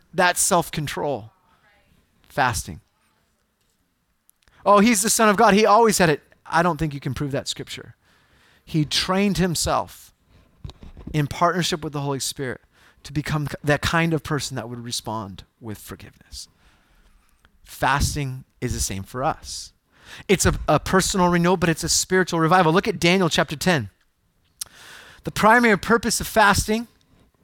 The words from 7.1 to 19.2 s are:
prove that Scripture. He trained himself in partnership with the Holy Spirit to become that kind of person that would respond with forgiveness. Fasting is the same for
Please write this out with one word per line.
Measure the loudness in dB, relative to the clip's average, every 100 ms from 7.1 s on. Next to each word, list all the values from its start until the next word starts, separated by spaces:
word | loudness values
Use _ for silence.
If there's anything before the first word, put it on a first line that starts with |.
| -6
prove | -4
that | -4 -6
Scripture. | -10 -12 -14 -16 -20 _ _ _ _ _ _
He | -4 -2 0
trained | -2 0 0 0 0
himself | 0 -2 -2 -2 -4 -12 -20 _ _ _ _ _ -20 -18 -20 -18 -6
in | -4 -4
partnership | 0 0 2 -2 -4
with | -6
the | -6
Holy | -6 -6
Spirit | -6 -8 -10 -10 _ _ _ _
to | -10
become | -8 -4 -4 -6 -6
that | -2 0
kind | 0 0 0
of | -2
person | -4 -6 -6 -8
that | -10
would | -12
respond | -10 -10 -8 -10 -10 -14 -20 _
with | -14 -14
forgiveness. | -16 -18 -20 _ _ -20 -20 _ _ _ _ _ _ _ _ _ _ _
Fasting | -20 -4 0 0 -2 -4 -8 -10 -16 _
is | -6
the | -4
same | -6 -6
for | -10 -6